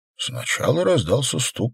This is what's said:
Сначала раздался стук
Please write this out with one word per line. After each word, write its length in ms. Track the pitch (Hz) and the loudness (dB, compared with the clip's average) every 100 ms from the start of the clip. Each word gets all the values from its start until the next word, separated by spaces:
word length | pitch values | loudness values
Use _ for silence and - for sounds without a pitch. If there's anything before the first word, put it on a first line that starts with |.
| _ - - | _ -10 -8
Сначала 600 | 123 120 - 90 156 185 | -6 -4 0 2 2 4
раздался 540 | 170 80 139 139 160 | 2 2 0 0 -2
стук 340 | - - 117 | -2 -2 -4